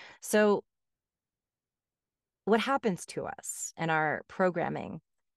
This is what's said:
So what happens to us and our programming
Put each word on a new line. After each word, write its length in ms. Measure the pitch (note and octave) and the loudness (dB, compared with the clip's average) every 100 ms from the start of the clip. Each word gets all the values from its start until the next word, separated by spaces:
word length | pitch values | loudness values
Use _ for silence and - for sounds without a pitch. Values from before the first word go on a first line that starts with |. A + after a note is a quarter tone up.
| - - | -20 -16
So 440 | - G#3+ G#3+ G3+ - _ _ _ _ _ _ _ _ _ _ _ _ _ _ _ _ _ | 0 4 4 4 -2 _ _ _ _ _ _ _ _ _ _ _ _ _ _ _ _ _
what 160 | - A3+ | 2 2
happens 460 | A3+ C#4 A3+ F3 - | 4 0 0 -2 -6
to 200 | - - | -8 -8
us 460 | - - - - - | -8 -10 -10 -10 -4
and 140 | E3 | 0
our 340 | D#3+ D#3 A#2 - | 2 2 -2 -4
programming 720 | - F#3 E3+ C#3 D3+ E2 E3 - _ _ | 0 2 2 -4 -4 -8 -12 -16 _ _